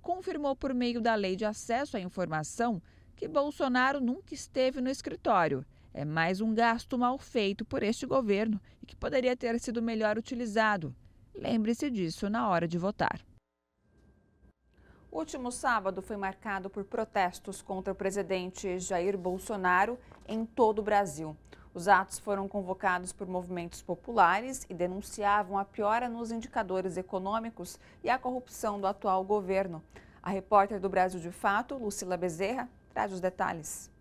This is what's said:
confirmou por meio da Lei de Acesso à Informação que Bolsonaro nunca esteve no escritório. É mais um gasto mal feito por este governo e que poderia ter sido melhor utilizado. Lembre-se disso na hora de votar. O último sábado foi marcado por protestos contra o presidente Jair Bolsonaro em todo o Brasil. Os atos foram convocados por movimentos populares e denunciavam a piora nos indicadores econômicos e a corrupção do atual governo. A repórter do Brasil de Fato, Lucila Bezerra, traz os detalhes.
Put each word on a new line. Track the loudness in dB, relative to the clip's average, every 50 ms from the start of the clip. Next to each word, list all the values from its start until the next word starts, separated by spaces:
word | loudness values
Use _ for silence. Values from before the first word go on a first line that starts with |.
confirmou | -2 -4 -4 -4 -4 -6 -4 -2 -2 -2 -2
por | -2 -2 -2 0
meio | 0 0 0 0 2
da | 2 2 2
Lei | 2 2 0 0
de | 0 -2
Acesso | -2 -4 -6 -4 -2 -2 -2 -2 -2 -4
à | -6
Informação | -6 -6 -4 -4 -2 -2 -2 -4 -4 -4 -2 -2 0 0 0 -2 -6 -12 -20 -20 -20 -20 -10
que | -10 -8
Bolsonaro | 0 2 2 2 2 0 0 0 2 4 4 4 4 2 2
nunca | 0 0 -2 -2 -6 -12 -12
esteve | -12 -12 -4 0 2 2 2 2 0
no | -2 -2
escritório. | -2 -4 -6 -8 -8 -2 2 4 6 6 6 4 2 -2 -4 -10 -18 -20 -20 -14 -8
É | -6 -6
mais | -2 0 2 2 2 2 0
um | 0 0 4
gasto | 4 4 4 2 0 -2 -4 0
mal | 2 2 2 0
feito | -2 -8 -2 0 0 2 2 0 -4 -6
por | -4 -4 0 0
este | 0 0 -2 -2
governo | 0 0 0 2 2 2 2 2 0 0 -2 -4 -12 -20 _
e | -20
que | -20 -12
poderia | -6 -4 0 0 2 2 2 0
ter | 0 0 -2 -2 0
sido | -2 -2 -2 -2
melhor | -2 -2 0 2 2 2 2
utilizado. | 0 -2 -4 -6 -4 -4 0 2 4 4 4 2 0 -2 -6 -10 -12 -18 -20 -20 -20 -20 -16 -12
Lembre-se | -6 -2 0 0 2 2 2 2 0 0 -2
disso | 0 0 0 -2 -2 -2 -2 0
na | 0 0 2
hora | 2 4 2 2
de | 2 0
votar. | 0 0 -2 0 2 0 0 0 -4 -10 -18 -20 -20 _ _ _ _ _ _ _ _ _ _ _ -20 _ -20 _ _ _ _ _ _ -20 -20 _ _ _ _ _ _ -20 -20 -20 -20 -20 -10
O | -8 -8
último | -6 -6 -8 -6 -6 -6
sábado | -6 -2 0 2 2 2 2 0 -2 -2
foi | -8 -6 -6
marcado | -4 -4 -6 -6 _ -6 -6 -4 -4 -6 -6
por | -8 -8 -8
protestos | -4 -2 -4 -4 0 2 2 2 2 0 -6 -12 -12 -12 -12
contra | -8 -6 -6 -4 -4 -4
o | -4
presidente | -2 -2 -2 0 0 -2 0 -2 -2 -2 -6 -8 -6 -4 -4 -4 -2
Jair | -2 -2 0 0 2 0 0
Bolsonaro | 0 -2 -2 -2 -2 -4 -6 -4 0 4 6 6 6 6 4 0 -8 -12 -20 -20 -20 -10 -6
em | -4 -4 -4
todo | -4 2 4 4 4 4 2
o |
Brasil. | 0 4 4 4 4 2 -4 -8 -8 -8 -10 -12 -18 -20 -20 -20 -20 -14 -10
Os | -4 6 6
atos | 6 6 6 0 -8 -10
foram | -4 -2 -2 -2 -2
convocados | -4 -4 -6 -4 -4 -6 0 2 2 2 0 -2 -8
por | -10 -10 -8
movimentos | -4 -4 -4 -4 -4 -6 -6 -6 -8 -10 -14
populares | -6 -6 -8 -6 -6 -2 6 6 8 8 6 2 0 -4 -8 -10 -10 -10
e | -2
denunciavam | -2 -2 -2 -2 -6 -8 -10 -8 -2 2 2 4 2 2 0 -2
a | -4 -4
piora | -4 -4 -2 0 2 2 0 0
nos | -4 -6 -6 -6 -6
indicadores | -6 -8 -8 -4 -4 -4 -2 0 -2 -2 -2 -2 -4
econômicos | -4 -6 -4 -6 -4 -2 -2 -2 -2 -4 -6 -10 -12 -14 -14 -14 -18 -20 -20 -20 -6
e | 0 0
a | 0
corrupção | 0 0 -4 -4 -4 -8 -10 -10 -4 -4 -2 -2 0
do | -2
atual | -2 -2 0 0 2 2 2 2
governo. | 2 0 0 2 2 0 0 0 0 -6 -10 -12 -16 -20 -20 -20 -20 -20 -10 -6
A | -4
repórter | -4 -4 0 6 6 6 6 6 0 -4
do | -2
Brasil | 0 4 4 2 2 2 -4
de | -8 -8
Fato, | -8 0 0 2 2 2 0 -2 -8
Lucila | -4 -4 -4 -4 -4 -4 -4 -2
Bezerra, | 0 0 -2 -2 -2 -2 -2 -2 -4 -6 -8 -14 -20 -20 -8 -2
traz | -2 -2 -2
os | -2 -2
detalhes. | -2 -2 -2 -2 -4 -2 -2 -6 -8 -10 -12 -12 -14 -18 -20 _